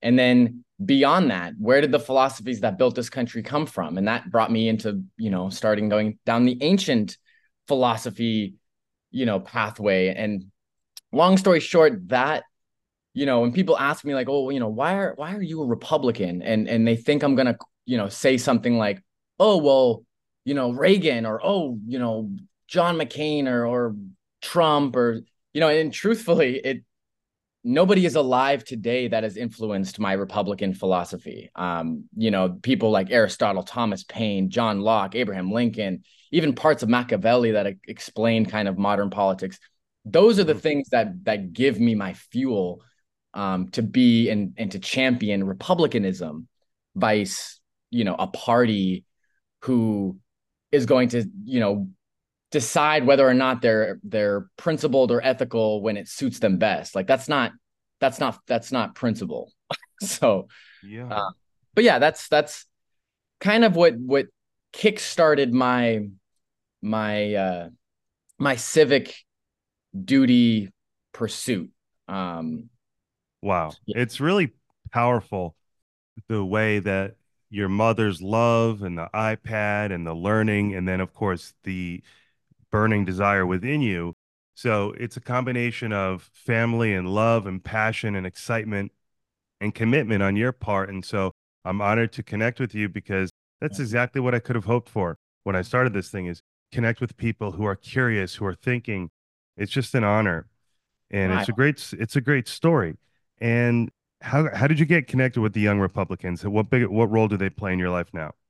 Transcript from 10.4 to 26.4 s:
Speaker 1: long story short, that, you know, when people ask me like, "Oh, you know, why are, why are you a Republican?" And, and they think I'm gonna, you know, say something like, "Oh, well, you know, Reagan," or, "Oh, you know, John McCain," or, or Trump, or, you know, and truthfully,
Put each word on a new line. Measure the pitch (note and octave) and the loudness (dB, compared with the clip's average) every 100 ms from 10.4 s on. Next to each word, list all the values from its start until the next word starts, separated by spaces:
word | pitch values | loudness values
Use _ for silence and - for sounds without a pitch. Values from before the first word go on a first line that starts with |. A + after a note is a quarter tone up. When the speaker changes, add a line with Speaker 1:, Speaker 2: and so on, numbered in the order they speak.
| F#2+ _ _ _ _ - _ | -10 _ _ _ _ -20 _
Speaker 1:
long | B2 F3 F#3+ | 2 6 6
story | F#3+ E3+ | 4 2
short, | - F3 D#3 A2+ F2+ | 2 6 6 4 -2
that, | B2 C3 D3+ - _ _ _ _ _ _ | 0 0 -2 -8 _ _ _ _ _ _
you | - C#3 | -4 0
know, | B2 | 2
when | A#2+ | 2
people | B2 F#3 D#3+ | 0 2 2
ask | C#3 D#3 C#3+ | 2 -2 -4
me | |
like, | C#3 B2 | -4 -2
"Oh, | C#3+ C3 | -2 -2
you | C#3 | -2
know, | A2+ | -4
why | A2 D3 | -2 -2
are, | G3 F#3+ - | 0 -4 -6
why | D3+ | -10
are | G#3 | -8
you | F3+ D#3+ | -8 -6
a | C#3 | -4
Republican?" | A#2 - D#3 C#3 A2+ F#2 F2+ | -4 0 0 0 -2 -4 -4
And, | - A2 G#2+ | -2 0 0
and | A#2 A2+ | 2 2
they | A#2 | 2
think | A#2 D3 | 2 0
I'm | C#3+ C3+ | 2 2
gonna, | B2+ A#2 - _ - | 2 0 -8 _ -4
you | B2 | -2
know, | G2+ | -2
say | - C#3 C3 | 0 2 2
something | A#2+ A#2+ B2 A#2 | 2 0 2 0
like, | G#2 G2 _ _ _ _ | 0 -2 _ _ _ _
"Oh, | G#3 G3 | 4 6
well, | D3 C3+ B2+ A2+ _ _ _ _ - | 6 6 4 2 _ _ _ _ -4
you | |
know, | C#3+ B2 | -2 -2
Reagan," | B2 - G3 D#3 A#2+ A2+ | 2 4 4 4 0 -2
or, | G#2+ | -2
"Oh, | E3 G3+ D3+ A#2+ G#2+ | 0 0 -2 -6 -8
you | B2+ | -4
know, | A#2+ A2 A2 G2 - _ _ | -2 -2 -4 -10 -14 _ _
John | F3+ F3 E3+ | 0 0 0
McCain," | C#3 C3+ D3+ D3+ C3+ | -4 -4 -4 -2 0
or, | B2 A#2 | 0 0
or | B2 A#2+ G#2 G2 - _ _ | -2 -2 -6 -14 -20 _ _
Trump, | - F3 D#3+ D3 C#3+ B2 | -4 2 4 4 2 2
or, | A#2+ A2+ - _ _ | 2 0 -8 _ _
you | D3 | 0
know, | D#3+ | 2
and | D3+ D#3 | 4 0
truthfully, | - G3 A3+ G3 E3+ | -2 0 0 2 2